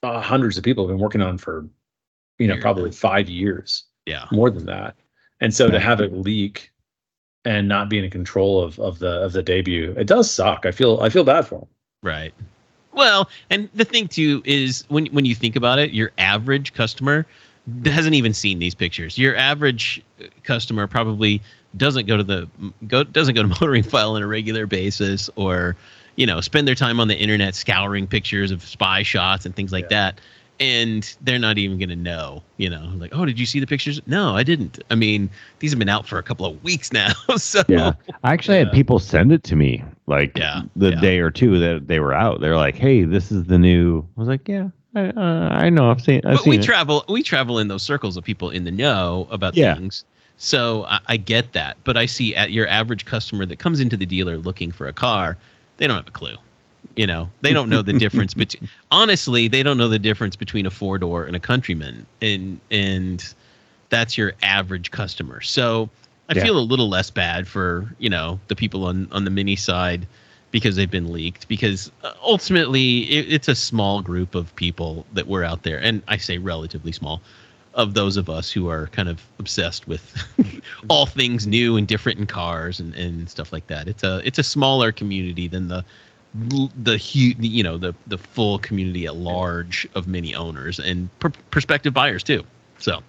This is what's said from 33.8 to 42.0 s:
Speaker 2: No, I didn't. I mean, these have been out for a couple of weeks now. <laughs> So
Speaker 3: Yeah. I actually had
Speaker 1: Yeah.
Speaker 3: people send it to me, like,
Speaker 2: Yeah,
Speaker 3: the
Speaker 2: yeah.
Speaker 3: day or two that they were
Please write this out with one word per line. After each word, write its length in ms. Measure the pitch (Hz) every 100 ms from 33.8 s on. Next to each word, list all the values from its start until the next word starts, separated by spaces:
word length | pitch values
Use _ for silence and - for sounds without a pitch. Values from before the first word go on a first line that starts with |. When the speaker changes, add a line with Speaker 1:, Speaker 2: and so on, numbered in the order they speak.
| - 147 -
Speaker 2:
No, 300 | 170 185 98
I 80 |
didn't. 340 | 135 165 90 - -
I 60 |
mean, 340 | 113 110 107 95 98 - _
these 140 | 151
have 80 | 131
been 80 | 101
out 180 | 104 -
for 100 | 92
a 60 |
couple 240 | - - 92
of 160 | 80
weeks 300 | 143 170 -
now. 160 | 120 101 - -
<laughs> 100 | 247
So 260 | - 202 180
Speaker 3:
Yeah. 280 | 87 175 - - -
I 100 | 123
actually 260 | 165 - 196
had 100 | 127
Speaker 1:
Yeah. 40 |
Speaker 3:
people 260 | 131 135 117
send 320 | - 85 107
it 100 | 160
to 120 | - 78
me, 260 | 69 58 - - -
like, 320 | 71 71 -
Speaker 2:
Yeah, 240 | 78 73 - -
Speaker 3:
the 140 | 98
Speaker 2:
yeah. 100 | 82
Speaker 3:
day 180 | 95 92
or 140 | 85
two 260 | - 123 92
that 300 | 85 82 71
they 100 |
were 160 | 80